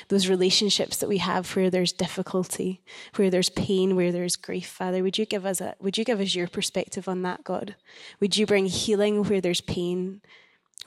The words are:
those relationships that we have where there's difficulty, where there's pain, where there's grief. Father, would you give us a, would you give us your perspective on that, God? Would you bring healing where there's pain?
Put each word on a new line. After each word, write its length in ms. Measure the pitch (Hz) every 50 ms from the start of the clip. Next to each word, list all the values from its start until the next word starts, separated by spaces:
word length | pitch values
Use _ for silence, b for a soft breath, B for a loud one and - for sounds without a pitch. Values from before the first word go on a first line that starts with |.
| B
those 220 | - 202 196 180 185
relationships 680 | 190 180 185 185 185 - 214 202 - - - - -
that 120 | - - -
we 80 | 208
have 380 | 185 175 180 180 185 180 - -
where 140 | 196 190 185
there's 220 | 180 185 175 175
difficulty, 880 | - - 185 180 - 190 185 - - 185 175 - - - 185 185 190 - B B B B B B -
where 140 | - 196 190
there's 200 | 180 180 180 -
pain, 460 | - - - - 196 185 185 190 190
where 160 | 180 175 175
there's 240 | 175 175 180 180 -
grief. 320 | - - - 185 185 175
Father, 360 | - - - 185 185 180 185 185
would 140 | 190 180
you 80 | 220 220
give 200 | - 214 202 180
us 160 | 196 185 -
a, 140 | 185 - - -
would 180 | 190 196 180
you 80 | 220 226
give 140 | - 233 196
us 140 | 196 185 180
your 140 | 180 175
perspective 600 | 175 - 208 - - - 185 - - - 202 175
on 140 | 190 185 180 180
that, 200 | 180 180 - -
God? 320 | - 185 - - 208 - - B B B B B B B B
Would 180 | 202 196 175
you 80 | 202 214
bring 180 | 202 208 196 190
healing 560 | 185 170 - - 226 214 196 208 208 208 208 202
where 180 | 180 208 190
there's 200 | 180 175 175 -
pain? 600 | - - 170 180 175 175 180 185 180 190 190 208 b b b b b b b b b _ _ - -